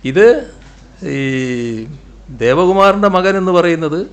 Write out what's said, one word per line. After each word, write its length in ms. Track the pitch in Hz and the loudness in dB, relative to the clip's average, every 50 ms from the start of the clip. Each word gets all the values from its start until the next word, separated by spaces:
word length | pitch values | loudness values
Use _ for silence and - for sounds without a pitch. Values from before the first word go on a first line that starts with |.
| - | -8
ഇത് 220 | 135 135 180 214 233 240 294 254 - - - - - - - - - - - 190 156 139 | -2 2 4 4 4 4 2 -4 -10 -18 -20 -20 -20 -20 -20 -20 -20 -20 -14 -10 -8 -6
ഈ 20 | 139 135 135 131 131 127 127 123 120 120 117 113 110 110 131 143 139 - - - - - - 131 113 113 | -4 -4 -2 -2 -4 -4 -4 -4 -6 -6 -6 -8 -8 -10 -12 -16 -20 -20 -20 -20 -20 -20 -20 -8 -2 0
ദേവകുമാറിൻ്റെ 680 | 120 131 160 185 180 190 196 196 196 190 202 202 202 185 | 2 2 2 2 2 2 4 4 2 2 2 0 2 2
മകൻ 180 | 185 185 190 196 196 | 2 0 0 0 0
എന്ന് 120 | 185 185 | -2 2
പറയുന്നത് 480 | 180 175 170 175 165 160 165 151 151 165 208 - | 2 2 2 2 -2 -2 -4 -4 -4 -6 -8 -10